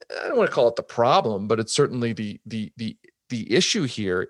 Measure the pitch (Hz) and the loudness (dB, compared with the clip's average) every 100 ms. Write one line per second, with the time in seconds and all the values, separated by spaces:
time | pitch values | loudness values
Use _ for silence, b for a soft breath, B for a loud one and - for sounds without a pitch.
0 | - - - 269 190 156 117 - - - | -14 -8 -2 2 2 4 2 2 -4 2
1 | 120 180 143 101 101 110 110 - 143 123 | 4 4 2 -2 0 0 0 0 0 0
2 | 117 110 104 - - 110 104 - 110 - | -4 -4 -8 -10 -10 -8 -8 -8 -10 -10
3 | _ _ - 120 - 135 185 226 135 - | _ _ -10 -8 0 2 2 0 -2 -4
4 | 98 90 | -2 -2